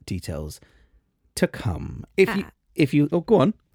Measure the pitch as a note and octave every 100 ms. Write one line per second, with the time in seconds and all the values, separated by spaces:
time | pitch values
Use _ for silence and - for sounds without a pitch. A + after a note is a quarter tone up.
0 | - F#2+ - D2+ D2+ - _ _ _ _
1 | _ _ _ - F3 - - E2 - -
2 | - - F#3+ F#2+ - - _ - D3 D3
3 | D3 E3+ E3 G#3 D3 - _